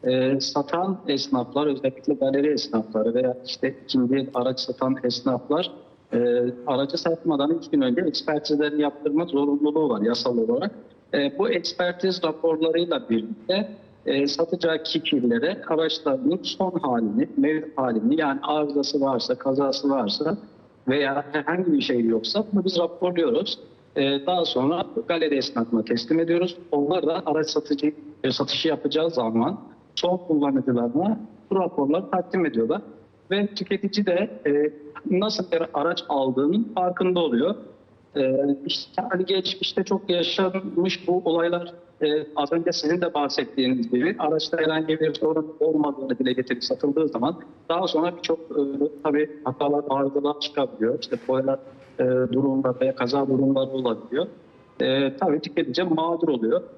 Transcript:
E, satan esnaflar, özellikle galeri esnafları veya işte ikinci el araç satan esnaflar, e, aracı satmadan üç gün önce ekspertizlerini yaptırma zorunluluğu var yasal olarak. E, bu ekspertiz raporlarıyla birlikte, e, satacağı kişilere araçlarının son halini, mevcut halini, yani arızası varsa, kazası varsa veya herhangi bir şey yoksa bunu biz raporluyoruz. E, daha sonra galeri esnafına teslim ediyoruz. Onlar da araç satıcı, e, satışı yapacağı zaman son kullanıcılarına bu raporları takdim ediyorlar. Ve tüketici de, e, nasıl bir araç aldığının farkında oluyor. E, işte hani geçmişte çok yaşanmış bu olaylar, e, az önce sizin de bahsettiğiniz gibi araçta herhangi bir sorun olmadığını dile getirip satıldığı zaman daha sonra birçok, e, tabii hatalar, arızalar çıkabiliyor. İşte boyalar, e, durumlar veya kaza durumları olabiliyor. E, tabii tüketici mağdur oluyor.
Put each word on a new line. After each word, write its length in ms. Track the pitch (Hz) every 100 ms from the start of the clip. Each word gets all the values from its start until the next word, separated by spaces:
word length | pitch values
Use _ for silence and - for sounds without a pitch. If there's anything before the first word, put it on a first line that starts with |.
E, 360 | 127 131 131 135
satan 600 | - 151 139 170 190 185 -
esnaflar, 580 | 139 - 131 120 143 147
özellikle 480 | 135 131 - -
galeri 380 | 135 135 139 147
esnafları 640 | 139 - 113 107 110 113
veya 220 | 120 127 123 -
işte 280 | - 135 135
ikinci 300 | - 131 123
el 120 | 135 135
araç 260 | 127 123 127
satan 360 | - 123 131 135
esnaflar, 680 | 123 120 135 123 - 151 - - - - _
e, 60 | 117 120 120 123 120 -
aracı 320 | 131 139 165
satmadan 600 | 170 165 - 147 147 330
üç 120 | -
gün 100 | 151
önce 200 | 131 233
ekspertizlerini 840 | 175 - - 151 - 147 147 147
yaptırma 420 | 147 - 147 147
zorunluluğu 640 | 170 139 143 143 147 151 151
var 120 | 107
yasal 380 | 107 120 127 120
olarak. 320 | 110 123 202 - - - _
E, 240 | 143 139 -
bu 120 | 220
ekspertiz 760 | 180 175 - 180 175 190 180
raporlarıyla 840 | 160 156 165 156 160 165 175 147 -
birlikte, 580 | 113 110 - - 190 214 - - - -
e, 200 | 139 143
satacağı 560 | - 165 170 170 156
kişilere 800 | - 160 - 139 120 117 147 202 -
araçlarının 720 | 160 160 - 151 131 127 185
son 280 | - - 185
halini, 580 | 180 143 120 113 107 143 -
mevcut 420 | 143 156 151 -
halini, 420 | 131 113 113 156
yani 200 | 151 135
arızası 580 | 156 151 147 143 139 147
varsa, 340 | 135 127 -
kazası 560 | 123 135 131 139 131 143
varsa 460 | 135 107 - 151 208 - - - - -
veya 360 | 139 139 139 143
herhangi 400 | 147 143 180 185
bir 80 | 147
şey 200 | 131 123
yoksa 440 | 113 113 - 202 214
bunu 120 | 202
biz 140 | 185 175
raporluyoruz. 800 | 170 - 180 175 156 117 - - - - - -
E, 300 | 139 139 139
daha 180 | 180
sonra 420 | 165 127 135 175 190 - -
galeri 280 | 170 160 143
esnafına 480 | 127 123 113 117
teslim 360 | 107 120 - 165
ediyoruz. 360 | 165 170 180 - -
Onlar 340 | 147 143 180 151
da 160 | 165 160
araç 240 | 151 151
satıcı, 420 | 151 147 143 151 - - -
e, 60 | 131
satışı 380 | 123 147 - 160
yapacağı 420 | 147 147 139 165
zaman 500 | 160 113 113 127 196 - - -
son 220 | - - 185
kullanıcılarına 1040 | 180 156 143 135 123 120 120 131 196 220 - - -
bu 60 | 190
raporları 540 | 175 - 139 165 196
takdim 360 | 185 175 185 160
ediyorlar. 360 | 117 113 185 - - - _ _
Ve 160 | 196 202
tüketici 600 | - 185 196 202 202 196
de, 240 | 175 214 - 151
e, 260 | 143 151 147 - - -
nasıl 400 | 180 208 - 185
bir 100 | 165 165
araç 300 | 147 156 170 -
aldığının 640 | 143 131 127 143 202 226
farkında 460 | - 180 180 185 180
oluyor. 340 | 160 120 156 214 - - - - _ 143
E, 400 | 131 135 143 139 -
işte 360 | - - - 185
hani 140 | 185
geçmişte 600 | 185 190 185 190 - -
çok 260 | 185 196 -
yaşanmış 960 | 175 170 - 185 190 190 165 185 - -
bu 140 | 180
olaylar, 500 | 170 165 170 175 175 - - -
e, 40 | 151 151 151 -
az 160 | 143
önce 200 | 170 170
sizin 280 | 165 151 180
de 140 | 175
bahsettiğiniz 760 | 151 143 - 131 - 127 131 117
gibi 260 | 123 156 208
araçta 400 | 160 156 - 165
herhangi 420 | 160 160 156 156
bir 140 | 156
sorun 420 | 147 156 160 156 -
olmadığını 580 | 156 156 143 135 131 127
dile 140 | 127
getirip 320 | 123 127 120
satıldığı 440 | - 127 147 143 151
zaman 320 | 117 131 180 - - -
daha 200 | 170 185
sonra 280 | 160 170 170
birçok, 220 | - 165
e, 240 | - 151 139 139 151 147
tabii 280 | 156 147 151 -
hatalar, 400 | - 127 143 143 147
arızalar 500 | 135 139 139 143 143
çıkabiliyor. 580 | - - 127 110 110 127
İşte 160 | - - -
boyalar, 300 | 131 135 135 - - - -
e, 60 |
durumlar 760 | 127 127 127 123 135 135 127 123
veya 140 | 131
kaza 340 | 131 123 139 135
durumları 420 | 131 135 135 135
olabiliyor. 560 | 135 123 110 - 131 196 - - - - -
E, 360 | 131 135 139 -
tabii 240 | 185 151
tüketici 460 | - - 151 123 175
mağdur 420 | 160 160 170 165
oluyor. 340 | 131 110 165 -